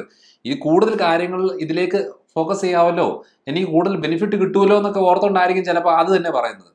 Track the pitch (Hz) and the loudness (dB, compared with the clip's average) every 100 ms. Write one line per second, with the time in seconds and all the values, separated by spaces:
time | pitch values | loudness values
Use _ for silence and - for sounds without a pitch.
0 | - _ _ _ 113 139 147 165 220 214 | -12 _ _ _ -8 -6 2 2 2 2
1 | 175 165 180 185 190 190 156 160 180 196 | 0 0 -2 -2 -4 -4 -6 -4 -2 -2
2 | 196 - _ 160 160 196 185 175 170 175 | -4 -10 _ -6 -2 -2 0 2 2 2
3 | 123 - - _ - 156 185 160 180 185 | -2 -4 -12 _ -8 -4 0 0 0 -2
4 | 156 165 202 202 185 196 196 208 202 196 | -2 -2 -2 0 0 2 4 4 2 0
5 | 185 180 208 190 180 185 180 170 175 165 | 2 2 2 2 2 0 0 0 2 2
6 | 170 190 170 135 117 101 - | 2 0 0 -2 -4 -8 -18